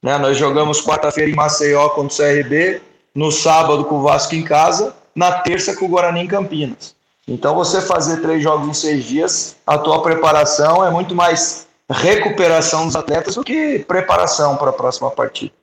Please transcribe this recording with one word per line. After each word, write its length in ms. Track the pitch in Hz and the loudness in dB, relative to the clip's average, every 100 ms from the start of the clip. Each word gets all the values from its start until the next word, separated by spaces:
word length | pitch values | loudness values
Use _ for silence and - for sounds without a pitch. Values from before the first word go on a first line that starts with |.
né? 160 | 123 143 | 0 0
Nós 180 | 135 139 | 2 2
jogamos 440 | 151 139 151 147 | 2 2 0 0
quarta-feira 480 | - 151 151 147 156 | 0 0 0 0 0
em 40 | |
Maceió 540 | 147 147 143 147 143 147 | 2 0 0 2 2 2
contra 160 | 143 139 | 0 -4
o 40 | |
C 120 | - | 0
R 200 | 147 143 | 2 2
B, 380 | 131 147 180 - - _ _ | 0 0 0 -2 -10 _ _
no 160 | 139 156 | -4 -2
sábado 540 | 151 - 160 160 147 | 0 4 4 4 2
com 120 | 151 151 | 0 0
o 60 | |
Vasco 320 | 139 147 - | 2 2 0
em 80 | 160 | -4
casa, 520 | 160 151 165 170 208 - _ | 0 2 4 2 -4 -6 _
na 180 | - 180 | 0 0
terça 420 | 180 175 180 - | 0 -2 -2 -4
com 120 | - 185 | -4 0
o 20 | |
Guarani 320 | 175 175 170 | 2 2 0
em 60 | 180 | -2
Campinas. 680 | 196 190 156 143 117 - _ _ _ - | -4 -4 -4 -6 -8 -18 _ _ _ -10
Então, 260 | 123 143 | -4 -2
você 260 | 160 175 190 | 0 0 -2
fazer 400 | 190 175 147 160 | 0 -2 0 -2
três 220 | 160 160 | 0 0
jogos 260 | 151 151 143 | 2 0 -2
em 60 | |
seis 300 | 151 160 147 | -4 -2 -2
dias, 520 | 113 135 175 - - - - | -2 -2 -2 -2 -8 -10 -2
a 120 | 147 | 0
tua 240 | 151 160 | 2 0
preparação 840 | 160 165 160 151 147 147 151 175 | 0 2 2 2 2 2 2 2
é 60 | 185 | 2
muito 240 | 165 180 | 0 -2
mais 520 | 180 175 165 - - - _ _ | 0 2 2 -4 -8 -16 _ _
recuperação 1000 | 127 175 208 208 208 175 165 160 156 160 | -2 2 2 0 2 2 4 2 -2 -2
dos 100 | - | -2
atletas 380 | 139 156 180 | -2 -4 -2
do 100 | 190 | -6
que 360 | - 294 311 269 | -4 -2 -2 -2
preparação 760 | - 180 185 175 170 - 147 139 | -2 -2 2 2 2 2 0 0
pra 160 | 143 | -2
próxima 380 | 131 123 - 123 | -2 -4 -2 -6
partida. 420 | 120 120 - 107 _ | -4 -4 -4 -12 _